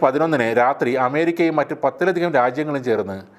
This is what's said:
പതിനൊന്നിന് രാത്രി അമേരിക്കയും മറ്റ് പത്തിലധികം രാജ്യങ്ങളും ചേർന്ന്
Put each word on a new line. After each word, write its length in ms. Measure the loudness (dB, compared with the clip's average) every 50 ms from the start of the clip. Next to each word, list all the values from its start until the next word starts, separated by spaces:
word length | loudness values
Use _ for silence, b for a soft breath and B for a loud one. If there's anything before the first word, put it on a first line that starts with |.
പതിനൊന്നിന് 460 | 2 2 2 2 0 0 0 0 0 2 2 2
രാത്രി 300 | 2 2 2 0 0 -2 0 0 0
അമേരിക്കയും 500 | 0 0 0 0 0 0 0 0 2 2 0
മറ്റ് 160 | -2 -2 -2 -4 -2
പത്തിലധികം 480 | -2 -2 -2 -2 -2 0 0 -2 0 2 2
രാജ്യങ്ങളും 440 | 2 2 0 -4 -4 -4 -6 -4 -2
ചേർന്ന് 280 | -2 -2 -2 -2 -4 -8 -12 -14 B B